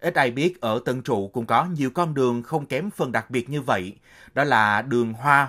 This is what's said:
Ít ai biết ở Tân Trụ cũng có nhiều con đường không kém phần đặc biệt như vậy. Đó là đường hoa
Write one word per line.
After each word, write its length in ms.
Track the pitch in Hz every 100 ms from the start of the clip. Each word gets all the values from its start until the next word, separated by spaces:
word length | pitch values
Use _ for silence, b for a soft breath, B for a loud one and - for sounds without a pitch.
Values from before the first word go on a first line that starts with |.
Ít 140 | 165
ai 160 | 170 135
biết 300 | 120 165 180
ở 200 | 117 110
Tân 180 | 131 127
Trụ 260 | - 113 98
cũng 180 | - 117
có 180 | 117
nhiều 260 | 170 165 131
con 240 | 127 170
đường 280 | 143 127 120
không 240 | 120 156 143
kém 240 | 131 196
phần 220 | - 147
đặc 180 | 113 -
biệt 200 | 127 120
như 100 | 147
vậy. 320 | 123 107 92 104 B B B
Đó 100 | -
là 380 | 143 120 107 104
đường 300 | 127 120 117
hoa 360 | 113 139 143